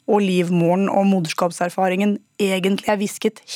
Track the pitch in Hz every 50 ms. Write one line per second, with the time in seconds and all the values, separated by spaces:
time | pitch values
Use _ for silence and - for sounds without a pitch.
0 | _ - 220 208 202 190 185 180 175 170 180 175 170 170 175 185 196 - - 196
1 | 196 196 196 190 165 156 - - 185 175 170 - 180 175 - - 190 185 180 185
2 | 202 208 202 202 - _ _ _ 208 190 190 190 180 190 202 - - - 214 202
3 | 208 196 - - - 220 220 - - - -